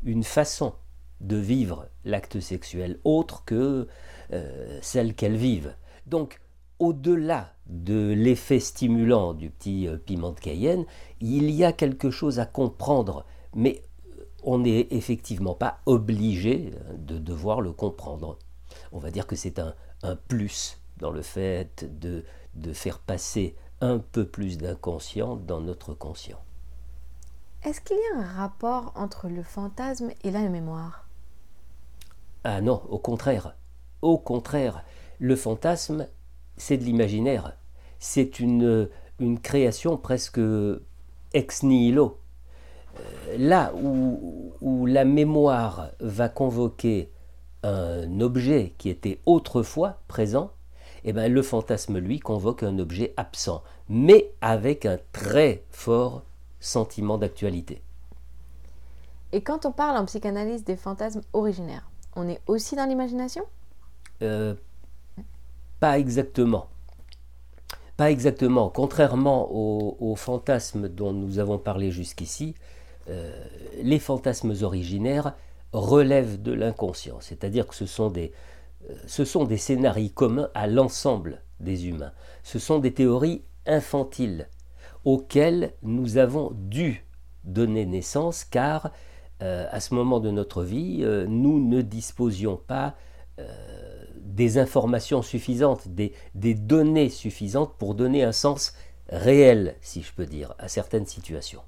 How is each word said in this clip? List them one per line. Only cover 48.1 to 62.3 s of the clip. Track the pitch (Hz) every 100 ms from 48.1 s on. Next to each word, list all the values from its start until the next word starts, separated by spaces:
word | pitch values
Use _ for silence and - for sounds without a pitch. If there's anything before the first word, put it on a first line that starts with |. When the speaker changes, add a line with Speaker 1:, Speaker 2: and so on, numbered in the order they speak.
| 95
Speaker 1:
objet | 120 123 120 147 92 -
qui | -
était | 90 104 95 -
autrefois | 170 - 123 113 - 190 190 -
présent, | - 107 123 190 - - - - -
eh | -
ben, | 104 113
le | 127
fantasme, | 135 117 - 110 - 95
lui, | 90 143
convoque | - 107 98 -
un | 104 95
objet | 87 87 117 -
absent, | - - - 85 - - -
mais | 107 147 208 - -
avec | 113 113 117 147 107
un | 92 -
très | - 101 123 151 95 -
fort | - - 117 123 123 - - - -
sentiment | - 123 110 - 104 107
d'actualité. | 104 - 104 87 - - - - - - - - - - - - - - - - -
Speaker 2:
Et | 202
quand | 202 311 285
on |
parle | 254 294 262
en | 196
psychanalyse | 214 208 202 214 233
des | 214 185
fantasmes | - 196 220 214 -
originaires, | 214 214 185 170 - - - - -
on |
est | 175